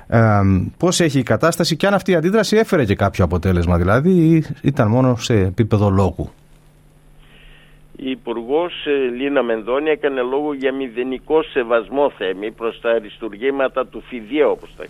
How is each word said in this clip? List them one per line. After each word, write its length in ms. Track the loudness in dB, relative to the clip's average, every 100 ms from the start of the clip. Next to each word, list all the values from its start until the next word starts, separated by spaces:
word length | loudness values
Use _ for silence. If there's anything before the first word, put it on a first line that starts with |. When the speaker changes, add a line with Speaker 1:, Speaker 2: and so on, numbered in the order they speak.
| -2
Speaker 1:
Ε, 320 | 2 4 4 4 2 0 -2
πώς 220 | 0 2
έχει 200 | 2 0
η 40 |
κατάσταση 520 | 0 0 0 0 -2 0
και 120 | 0
αν 60 |
αυτή 180 | 0 2
η 40 | 0
αντίδραση 420 | 2 0 2 2
έφερε 280 | 2 2 2
και 100 | 2
κάποιο 280 | 0 2
αποτέλεσμα, 540 | 0 2 0 2 2 2
δηλαδή, 320 | 2 2 4
ή 340 | 4 4 4 0 -4
ήταν 260 | -2 0 2
μόνο 280 | 2 2 0
σε 180 | 0
επίπεδο 560 | 2 2 0 0 2 2
λόγου; 420 | 4 2 0 -8 -12 _ -20 _ _ _ _ _ -20 -20 -20 -20 -20 -20 -20 -20 -12
Speaker 2:
Η 80 | -8
Υπουργός, 760 | -8 -8 -8 -4 -2 -2 -6 -4
ε, 60 |
Λίνα 520 | -2 -2 -4 -2 0
Μενδώνη 460 | 0 -2 -2 -2 0
έκανε 320 | -2 -2 -2
λόγο 320 | -2 -2 -4
για 180 | -4 -4
μηδενικό 720 | -4 -6 -6 -6 -6 -2 -2
σεβασμό, 640 | 0 -4 0 -2 -2 -2 -2
Θέμη, 420 | -2 -6 -6 -8
προς 300 | -8 -8 -6
τα 80 | -2
αριστουργήματα 1000 | -2 -4 -10 -14 -6 -4 -2 -2 -4 -8
του 140 | -10
φιδιέ, 420 | -14 -14 -6 0
όπως 320 | 0 0 -6 -18
τα 100 | -16